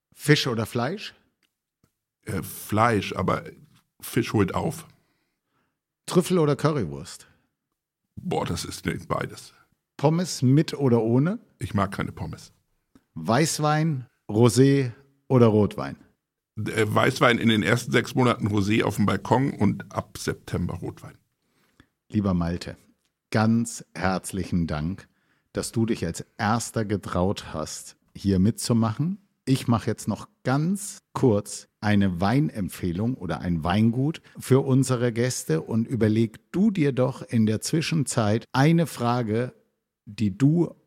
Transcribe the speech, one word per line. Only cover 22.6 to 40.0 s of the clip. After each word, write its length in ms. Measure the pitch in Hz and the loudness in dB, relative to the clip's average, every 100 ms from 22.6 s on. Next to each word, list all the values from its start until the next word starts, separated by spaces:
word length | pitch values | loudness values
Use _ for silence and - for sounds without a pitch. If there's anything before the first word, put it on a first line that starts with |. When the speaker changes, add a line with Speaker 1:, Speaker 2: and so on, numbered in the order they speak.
| - - _ _ _ _ _ | -8 -16 _ _ _ _ _
Speaker 1:
ganz 540 | 110 110 113 117 - - | 0 2 2 0 -8 -14
herzlichen 720 | - 92 92 - 98 85 90 82 | -4 -2 -2 -4 -8 -2 -2 0
Dank, 400 | 76 80 98 - _ _ _ _ | -2 -4 -8 -14 _ _ _ _
dass 180 | 101 - | -8 -4
du 160 | 117 113 | -2 -2
dich 180 | 110 | -2
als 200 | 85 - - - | -4 -6 -12 -4
Erster 480 | 104 117 - 113 | 0 0 -2 -4
getraut 680 | 104 101 - 90 92 - - | -2 -4 -2 0 0 -2 -8
hast, 420 | 80 78 - - - _ | -10 -8 -12 -16 -20 _
hier 280 | - 101 92 | -6 0 2
mitzumachen. 800 | 101 - - 113 110 110 165 202 _ _ | 2 0 0 0 0 -2 -6 -6 _ _
Ich 240 | - 131 - | -2 -2 0
mache 180 | 113 - | 0 -2
jetzt 200 | 107 - | -6 -4
noch 200 | 104 - _ | -6 -8 _
ganz 560 | 127 143 165 196 - - _ | -2 -2 -2 -4 -8 -16 _
kurz 560 | - 131 101 - - - _ | 0 2 2 -2 -12 -16 _
eine 400 | 104 101 98 85 | 2 4 2 2
Weinempfehlung 920 | 98 131 156 110 87 - 92 85 117 | 0 2 0 -4 -8 -4 -4 -2 -4
oder 260 | 131 85 80 | -4 -6 -4
ein 220 | 92 85 | -2 -2
Weingut 580 | 82 104 113 120 143 - - - | 0 2 2 2 -2 -6 -12 -8
für 260 | - 131 | 2 2
unsere 480 | 135 131 127 123 123 | 4 2 2 0 0
Gäste 480 | 113 127 - - 160 | 0 -2 -2 -4 -4
und 240 | - 113 117 | -2 -2 -2
überleg 520 | 117 107 110 113 - _ | 0 2 2 0 -4 _
du 180 | 175 220 | 0 2
dir 220 | 190 143 | 2 0
doch 300 | 123 131 - | 0 -2 -4
in 240 | - 120 107 | -2 2 2
der 140 | 107 | 0
Zwischenzeit 840 | - 165 135 165 131 - 104 113 - | -2 -2 0 -2 0 0 2 0 0
eine 340 | 127 151 170 165 | 2 4 4 2
Frage, 680 | - 120 123 110 113 127 - _ _ _ _ | -2 0 0 0 -2 -4 -10 _ _ _ _